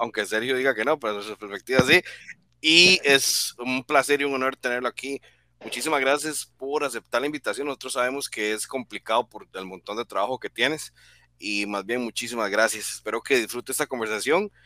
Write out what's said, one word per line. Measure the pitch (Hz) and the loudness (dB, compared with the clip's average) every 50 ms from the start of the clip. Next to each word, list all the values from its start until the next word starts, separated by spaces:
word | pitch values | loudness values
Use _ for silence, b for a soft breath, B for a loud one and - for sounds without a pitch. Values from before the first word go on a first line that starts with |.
aunque | 117 117 - 107 104 | -4 -4 -2 -4 -4
Sergio | - 107 110 117 131 131 | -2 -2 -2 0 0 0
diga | 127 131 139 120 | 2 2 2 2
que | 107 113 | 2 2
no, | 139 160 147 | 0 0 0
pero | 123 107 104 | 0 -4 -4
nuestra | 101 101 110 104 | -4 -6 -8 -10
perspectiva | - 107 98 101 98 - - 127 131 127 | -10 -10 -10 -10 -8 -2 2 4 6 6
sí. | 131 165 180 b b b b b b b b _ _ _ - | 8 6 4 b b b b b b b b _ _ _ -2
Y | - 156 160 170 180 180 185 - - | 2 6 8 8 10 8 8 6 6
es | 143 139 135 - - - - - - - - | 6 6 6 6 2 0 0 -2 -4 -6 -6
un | 120 127 127 131 127 | -4 -4 -4 -4 -2
placer | - 151 139 127 - 143 143 | 2 2 4 4 4 2 2
y | 143 | 2
un | 143 135 | 0 0
honor | 131 131 131 131 | 0 -2 -2 -2
tenerlo | - - 127 120 123 123 120 | -2 -4 -2 -2 -2 -2 -4
aquí. | - - 127 139 139 - _ - _ _ _ _ _ - - | -6 -6 -10 -10 -10 -10 _ -18 _ _ _ _ _ -16 -12
Muchísimas | - - - - 160 156 139 | -10 -8 -6 -2 0 0 2
gracias | 131 131 143 147 147 156 147 - - _ _ | 4 2 2 2 0 -4 -6 -8 -10 _ _
por | - 135 135 143 151 147 | -12 -8 -4 -2 -2 -2
aceptar | 135 117 113 - - - 120 | -2 -4 -6 -8 -2 -2 -2
la | 135 | 0
invitación. | 147 151 143 - 110 101 123 143 | -2 -4 -4 -6 -6 -4 -4 -4
Nosotros | 147 135 - - 131 - | -6 -6 -8 -8 -6 -2
sabemos | 131 123 127 135 139 139 | -2 -2 -2 -2 -4 -8
que | - - 110 107 107 107 | -8 -6 -4 -2 -2 -2
es | 107 - | -4 -6
complicado | - - 131 120 - 104 101 - - 113 117 - _ | -6 -8 -8 -8 -8 -12 -10 -4 0 0 0 0 _
por | - 107 95 _ - | -10 -20 -18 _ -12
el | 95 95 | -12 -10
montón | 92 95 90 - - 104 | -10 -12 -14 -12 -10 -8
de | 113 117 | -8 -8
trabajo | - 101 95 107 123 131 | -6 -2 -2 -2 -2 -4
que | 120 - 98 | -6 -8 -10
tienes. | - 110 120 139 156 156 - - _ _ _ - - _ _ _ _ - | -4 -2 0 0 0 -4 -10 -16 _ _ _ -20 -20 _ _ _ _ -14
Y | 87 104 104 101 104 | -8 -6 -4 -4 -4
más | 104 101 101 95 | -4 -4 -6 -4
bien, | 101 120 123 123 | -4 -4 -4 -4
muchísimas | 113 - - 120 113 120 117 107 98 | -6 -6 -8 -8 -6 -4 -2 -2 0
gracias. | 101 107 113 - 110 107 - - - | 2 2 2 2 2 -4 -8 -10 -10
Espero | - - 107 110 117 | -8 -8 -6 -6 -4
que | - - 139 | 0 2 2
disfrute | 123 110 104 120 123 - - | 2 2 0 -6 -10 -8 -6
esta | 131 - 151 | -2 -2 -2
conversación | - 135 120 110 107 107 104 101 127 156 185 208 202 _ _ _ | -2 -2 -4 -4 -4 -4 -2 0 2 2 2 0 -2 _ _ _